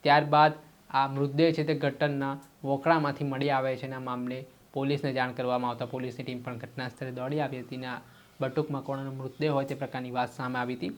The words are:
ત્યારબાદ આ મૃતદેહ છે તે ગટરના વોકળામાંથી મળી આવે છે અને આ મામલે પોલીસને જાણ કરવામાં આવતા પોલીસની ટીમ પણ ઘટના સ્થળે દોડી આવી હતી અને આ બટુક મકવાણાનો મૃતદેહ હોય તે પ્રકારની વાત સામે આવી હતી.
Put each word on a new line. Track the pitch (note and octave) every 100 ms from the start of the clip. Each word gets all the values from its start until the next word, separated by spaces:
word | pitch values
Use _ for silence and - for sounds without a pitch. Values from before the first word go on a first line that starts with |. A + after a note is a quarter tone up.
ત્યારબાદ | C#3+ D3 D3 D3 D#3 D3+ - - -
આ | C3+ C3+
મૃતદેહ | C#3 C#3+ C#3+ E3
છે | D#3+
તે | D3+
ગટરના | D3 C#3+ C3+ D3 C#3+ C#3 C#3 - -
વોકળામાંથી | C3+ C#3 D3+ E3 D3 C#3
મળી | C#3+ C3+ C#3+
આવે | C3+ C3 C3
છે | C3
અને |
આ | C3
મામલે | B2+ B2 B2 B2+ D3 - -
પોલીસને | C#3 C3+ C#3+ C#3+
જાણ | C3 B2+
કરવામાં | B2 B2+ B2 B2
આવતા | A#2+ B2
પોલીસની | B2+ B2+ A#2+
ટીમ | C3 B2+
પણ | A#2+ A#2+
ઘટના | B2 - B2+
સ્થળે | - C3
દોડી | B2+ B2+ D3
આવી | C#3 C3
હતી | A#2+ C3
અને | B2+
આ | A#2+ - - - -
બટુક | C3+ C3 D3+
મકવાણાનો | C#3 C3 C3+ C3+
મૃતદેહ | C3+ C3 - D3+
હોય | C#3
તે | C#3
પ્રકારની | C3+ C3 C3 B2+
વાત | B2 B2 -
સામે | B2+ B2+
આવી | B2
હતી. | B2 -